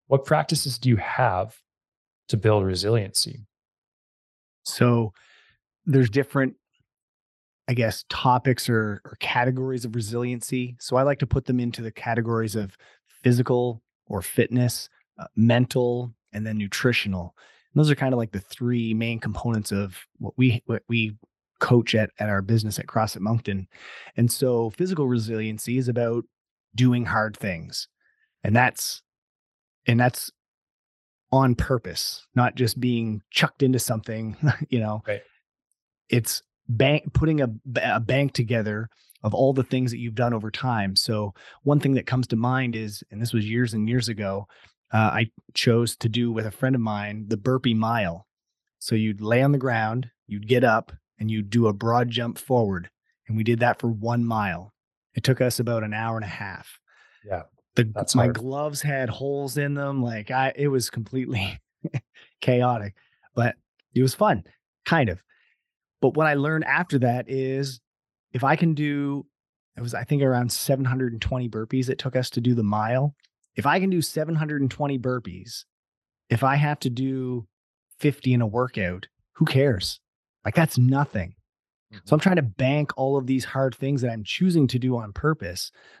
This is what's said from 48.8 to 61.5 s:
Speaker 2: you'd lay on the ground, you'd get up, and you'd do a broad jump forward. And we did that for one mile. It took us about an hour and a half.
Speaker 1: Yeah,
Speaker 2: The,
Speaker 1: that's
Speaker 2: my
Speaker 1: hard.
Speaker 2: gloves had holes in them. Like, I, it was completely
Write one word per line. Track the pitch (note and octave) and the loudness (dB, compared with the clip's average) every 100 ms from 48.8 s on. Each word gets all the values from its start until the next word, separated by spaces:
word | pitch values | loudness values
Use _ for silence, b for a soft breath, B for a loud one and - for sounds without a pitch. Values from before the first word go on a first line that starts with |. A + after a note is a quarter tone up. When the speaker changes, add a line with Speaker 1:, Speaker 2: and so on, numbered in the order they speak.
| - A2+ | -2 0
Speaker 2:
you'd | A2 G2+ | 0 -2
lay | G#2+ A#2+ | 0 2
on | C3+ | 4
the | C#3+ | 2
ground, | C3 A2+ A2 A#2 A#2+ _ - | 0 0 -2 -2 -6 _ -14
you'd | G#2 G#2 | -8 0
get | B2 B2+ | 4 6
up, | A2 - - _ - | 4 0 -12 _ -8
and | A2 | -4
you'd | A2 G2+ | -4 0
do | A#2+ A2 | 2 2
a | |
broad | G2+ A2+ A#2 B2 | 2 2 2 0
jump | A#2+ A#2+ - | -2 -6 -8
forward. | - B2+ A2 F#2+ E2+ _ _ _ - | -2 0 2 -2 -8 _ _ _ -6
And | A2 | -2
we | |
did | A2 A#2 | 0 2
that | A#2+ A2 | 2 2
for | A#2 | -2
one | A2 A2 A#2+ A#2 | -2 -2 0 0
mile. | A2+ G2+ E2+ F#2+ _ _ _ _ - | 0 -2 -4 -10 _ _ _ _ -4
It | |
took | - C3 | 0 2
us | B2+ - | 2 0
about | A#2 A#2 | -2 -2
an | G#2+ | -2
hour | G#2+ A2+ A2+ | -4 -4 -4
and | G#2+ | -6
a | |
half. | - G2+ F#2 - - _ b b b G2+ | -10 -10 -12 -16 -20 _ b b b -10
Speaker 1:
Yeah, | F2+ - _ _ - | -8 -10 _ _ 0
Speaker 2:
The, | A#2 G#2+ | 0 0
Speaker 1:
that's | G2 | 0
Speaker 2:
my | B2+ A#2 | 4 4
Speaker 1:
hard. | A#2 | 0
Speaker 2:
gloves | B2 C3+ D3+ C#3+ | -4 -6 -6 -4
had | D3 C#3 B2+ | -4 -2 -4
holes | - C#3 C#3 C#3 C3 | -4 -4 -4 -4 -4
in | C#3+ | -2
them. | C#3+ C#3+ C#3 | -2 -2 -2
Like, | A#2+ A2 G#2 | -2 -4 -4
I, | B2+ C3+ - | 0 0 0
it | C#3+ | 0
was | C3 A#2+ | 0 -2
completely | - A2 C3 B2+ B2 G2 | -6 -6 -6 -4 -4 -4